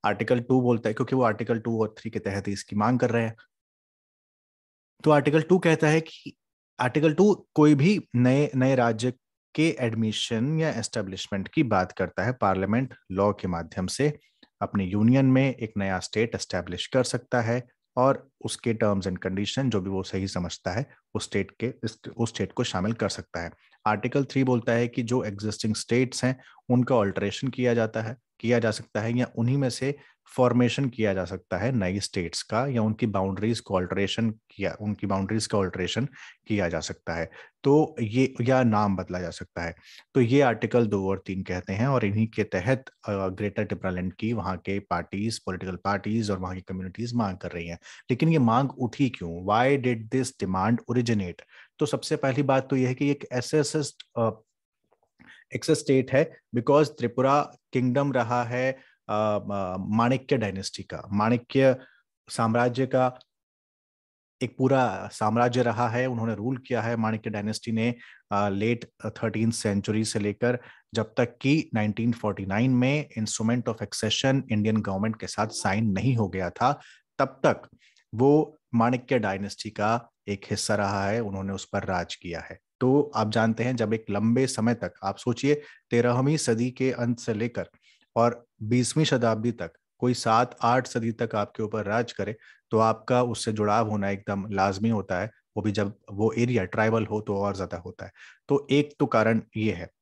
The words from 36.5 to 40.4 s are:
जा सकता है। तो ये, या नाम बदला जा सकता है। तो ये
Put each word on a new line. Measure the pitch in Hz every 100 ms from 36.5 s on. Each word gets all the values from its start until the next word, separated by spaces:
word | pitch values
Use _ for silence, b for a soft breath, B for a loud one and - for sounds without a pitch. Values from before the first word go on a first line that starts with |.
| 104 87
जा | 82
सकता | - - -
है। | 82 80 B B _
तो | 139 147 156 -
ये, | 113 117 131 -
या | 120 131
नाम | 123 104 104 92
बदला | 90 90
जा | 87
सकता | - 92 -
है। | 82 - B B B
तो | 135
ये | 120 139